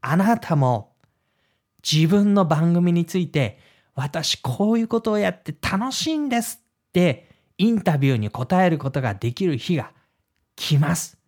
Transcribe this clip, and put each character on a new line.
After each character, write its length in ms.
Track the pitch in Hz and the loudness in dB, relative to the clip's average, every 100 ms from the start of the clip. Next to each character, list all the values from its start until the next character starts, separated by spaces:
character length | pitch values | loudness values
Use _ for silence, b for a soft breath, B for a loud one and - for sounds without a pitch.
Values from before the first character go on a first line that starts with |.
あ 160 | 117 165 | 0 2
な 200 | 196 233 | 2 2
た 180 | - 156 | 0 0
も 400 | 131 117 - _ _ _ _ _ _ _ _ _ - | 2 0 -6 _ _ _ _ _ _ _ _ _ -4
自 180 | 156 160 | 0 2
分 260 | 202 202 | 4 4
の 100 | 202 | 4
番 300 | 175 156 170 | 2 2 2
組 180 | 170 175 | 2 2
に 120 | 170 | 2
つ 120 | 170 185 | 0 -2
い 100 | 170 | -2
て、 320 | 151 120 - b b b | -2 -2 -6 b b b
「私 460 | - 139 156 156 - | -8 -6 -4 -4 -6
こ 300 | - 120 202 | -6 -2 0
う 60 | 226 | 0
い 40 | |
う 60 | 226 | 0
こ 120 | 226 | -2
と 120 | 226 | 0
を 60 | 208 | 0
や 120 | 196 | 0
っ 120 | 185 | -2
て 120 | - 151 | -12 -8
楽 320 | - 196 247 | -4 -4 -4
し 160 | - 320 | -4 -4
い 100 | 311 | -2
ん 100 | 294 | -2
で 140 | 233 | -2
す」 180 | 226 - _ _ _ | -4 -10 _ _ _
っ 20 | |
て 360 | 180 175 127 b b b _ | 0 0 0 b b b _
イ 140 | 208 | 0
ン 100 | 226 | 2
タ 160 | - 151 | 0 0
ビ 120 | 135 | 2
ュ 40 | |
ー 20 | 127 | 0
に 140 | 107 | -2
答 340 | - 127 185 | -6 -2 2
え 40 | 185 | 2
る 80 | 160 | 0
こ 120 | 135 | -4
と 100 | 139 | -4
が 140 | 127 | -4
で 180 | 98 120 | -4 -6
き 140 | 120 185 | -4 -4
る 120 | 139 | -4
日 180 | - 170 | -2 -4
が 160 | - _ _ _ _ _ _ - | -4 _ _ _ _ _ _ -12
来 200 | - 147 | 0 2
ま 200 | 151 170 | 2 -2
す。 220 | - _ | -6 _